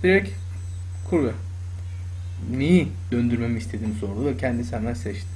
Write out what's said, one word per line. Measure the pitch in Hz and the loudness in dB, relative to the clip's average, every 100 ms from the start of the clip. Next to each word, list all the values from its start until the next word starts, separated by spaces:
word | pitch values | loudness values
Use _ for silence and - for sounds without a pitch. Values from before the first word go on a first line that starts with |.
Direkt | 185 196 196 - - - - - - - - | 8 6 4 -6 -8 -8 -8 -8 -8 -8 0
kurve. | 175 127 - - - - - - - - - - - 110 | 2 2 -2 -8 -8 -8 -8 -8 -8 -8 -8 -8 -6 -4
Neyi | 123 143 180 151 - - | 0 6 6 6 -4 -2
döndürmemi | 123 120 117 117 117 | 2 2 2 2 0
istediğimi | - 107 107 104 | -2 -4 -2 -2
sordu | 98 101 143 | -4 0 0
ve | 123 | 0
kendisi | 131 120 - 117 | 0 0 -2 -2
hemen | 110 | -2
seçti. | 120 110 92 - | -2 -4 -6 -8